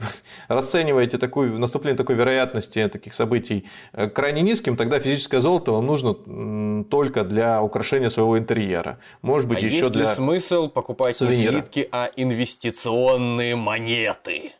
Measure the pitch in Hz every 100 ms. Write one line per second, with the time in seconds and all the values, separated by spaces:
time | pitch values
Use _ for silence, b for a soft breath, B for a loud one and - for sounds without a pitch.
0 | 110 - - - - 117 135 175 156 135
1 | 123 120 127 143 131 110 120 143 147 131
2 | 131 120 123 131 123 110 - 113 104 101
3 | - - 113 120 120 104 - B B -
4 | 104 - 143 147 185 233 147 117 117 143
5 | 135 139 - 131 139 180 147 110 127 151
6 | 127 101 - 67 107 107 107 107 104 143
7 | 139 123 95 104 117 113 107 113 104 135
8 | 127 113 113 113 113 117 98 87 78 -
9 | B B 117 143 123 113 107 151 131 110
10 | 110 107 135 180 170 175 156 - - 127
11 | 127 120 123 123 110 143 - - - 123
12 | 120 - 127 117 123 - 117 - 120 117
13 | 127 127 123 120 120 120 110 113 113 117
14 | 107 - - 78 302 -